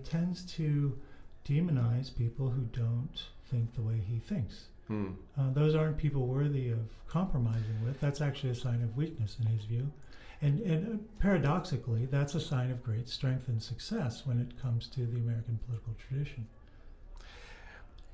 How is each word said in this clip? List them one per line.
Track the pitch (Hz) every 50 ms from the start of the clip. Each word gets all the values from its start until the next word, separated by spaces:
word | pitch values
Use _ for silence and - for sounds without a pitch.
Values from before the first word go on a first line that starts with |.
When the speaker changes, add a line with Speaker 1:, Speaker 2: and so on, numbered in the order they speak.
| 131
Speaker 1:
tends | - - 165 170 180 180 175 180 - -
to | - 160 151 147 143 143 143 139 - - - - - - - - - -
demonize | - 139 151 175 175 156 127 120 117 117 120 135 135 -
people | - 120 117 - - 135 131
who | 120 135 123 110
don't | - 127 113 113 117 117 131 - - - - - - - - -
think | - 120 117 113 -
the | -
way | 107 110 113 113 101 92
he | 120 113
thinks. | - - 208 185 107 90 - - - - - - - -
Speaker 2:
Hmm. | 110 104 101 92 90 - - - - 139
Speaker 1:
Uh, | 135 131
those | 131 143 151 156 156
aren't | 156 156 156 151 156
people | - 147 139 139 127 123
worthy | 127 131 143 147 143 135 127 120
of | 117 113 110 107 - - - -
compromising | - 160 190 190 - 139 117 113 113 113 110 107 113 110 113
with. | 120 139 -
That's | - 143 143 -
actually | 151 143 135 - - 127
a | 123
sign | 117 - 127 120 120
of | 120 113 107
weakness | 127 151 165 165 - 113 98 - -
in | 117 110
his | 113 110 104
view. | 107 117 117 127 143 - - - - - - - - - -
And, | 147 143 143 160
and, | 233 190 160 156 185 226 226
uh, | 208 - - - -
paradoxically, | - 196 202 170 131 139 151 185 - - 143 117 - - 113 110 123 131
that's | 135 139 143 143 -
a | 160
sign | 143 - 147 127 123 127
of | 127 120 -
great | 117 107 110 120 -
strength | - - - 131 127 131 131 -
and | 120 110 107
success | - 117 - - - 214 233 170 120 110 - -
when | 135 120 120
it | 120 - - -
comes | - 127 117 117 - -
to | - 131 123
the | 117 117 120
American | 117 117 117 113 113 - 113 110 -
political | - 120 110 - - 107
tradition. | - - - 131 139 147 143 - - 110 - - - - - - - - - - - - - - - - - - - - - - - - - - - - - - - - -